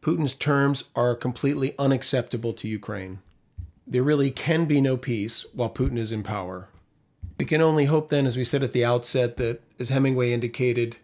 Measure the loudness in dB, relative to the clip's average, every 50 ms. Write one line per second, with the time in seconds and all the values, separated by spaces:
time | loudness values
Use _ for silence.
0 | 0 0 0 0 0 -2 -2 -2 -2 0 2 4 4 2 2 0 -4 -8 _ 0
1 | 2 2 0 0 -2 -6 -6 -2 -2 -2 0 0 -2 -4 -2 0 0 2 2 0
2 | 0 -2 -2 -2 -2 -2 -6 -6 -4 -4 -6 -6 -6 -6 -6 -6 -6 -8 -8 -8
3 | -8 -10 -12 -14 _ _ _ _ _ _ _ -16 -16 -16 _ _ _ -4 0 0
4 | 2 4 4 4 2 0 0 -4 -2 0 2 2 2 2 2 2 4 2 0 0
5 | -2 -4 -4 -2 -2 -4 -6 -10 -12 -12 -6 -4 -4 -4 -2 -2 -2 -2 0 -2
6 | -4 -4 -4 -6 -4 -4 -6 -6 -6 -8 -10 -12 -14 -16 _ -20 _ _ _ _
7 | _ _ _ _ -18 -18 -8 -6 -4 0 2 4 6 6 6 6 4 6 4 2
8 | 2 2 2 2 2 2 0 0 -2 0 0 0 0 0 0 2 2 4 2 0
9 | 0 -2 0 0 0 0 0 -2 -4 -4 -4 -6 _ _ _ _ -4 -2 2 2
10 | 2 2 2 2 2 2 0 0 -2 -4 -2 0 0 0 2 2 0 -2 -4 -12